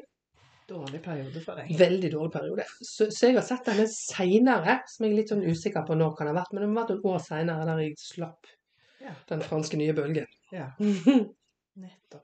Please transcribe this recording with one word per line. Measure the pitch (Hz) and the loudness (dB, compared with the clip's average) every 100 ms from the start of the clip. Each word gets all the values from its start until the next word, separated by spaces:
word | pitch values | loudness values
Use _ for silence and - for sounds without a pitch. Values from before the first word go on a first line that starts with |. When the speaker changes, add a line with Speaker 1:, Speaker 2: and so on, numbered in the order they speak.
| - _ _ _ _ _ - | -4 _ _ _ _ _ -16
Speaker 1:
Dårlig | 160 135 147 | -12 -10 -10
periode | 175 151 135 160 | -8 -8 -8 -10
for | 160 151 | -10 -10
deg. | 147 160 | -6 4
Speaker 2:
Veldig | 175 185 170 | 4 4 0
dårlig | 151 160 | -2 -4
periode. | 156 151 190 - - | -4 -4 -6 -6 -12
Så, | - - 214 | -16 0 0
så | - 240 | 4 4
jeg | 247 | 4
har | |
sett | - 247 - | 2 -4 0
denne | 208 220 | 2 0
senere, | - - - 180 214 254 220 165 262 - | -2 -10 -2 4 6 6 4 2 0 -2
som | - 220 | -4 0
jeg | |
er | 214 | 2
litt | 214 | 0
sånn | 208 | 0
usikker | 175 165 - 160 147 | 0 0 -2 -4 0
på | 160 | 2
når | 160 156 | 2 0
kan | 151 | -2
ha | 165 | -2
vært, | 180 | -4
men | 202 | -2
det | 208 | 0
har | 220 | 0
vært | 233 | 0
noen | 196 196 175 | -2 0 -2
år | - | -2
senere | 156 165 160 160 | -2 -2 -2 -2
der | 160 | -2
jeg | 156 151 | -2 -6
slapp | - - 165 - - _ _ _ _ _ | -14 -10 -10 -12 -20 _ _ _ _ _
Speaker 1:
Ja. | 262 156 - | -18 -18 -8
Speaker 2:
den | 160 | -6
franske | - 156 156 156 | -2 -4 -2 0
nye | 151 | 0
bølgen. | 151 143 156 - _ _ | 0 0 -2 -4 _ _
Speaker 1:
Ja. | 185 135 - | -12 -12 -2
Speaker 2:
<laughs> | 208 196 165 269 202 - _ _ _ 190 | 0 4 6 6 4 -4 _ _ _ -20
Speaker 1:
Nettopp, | 185 - _ 147 | -20 -20 _ -20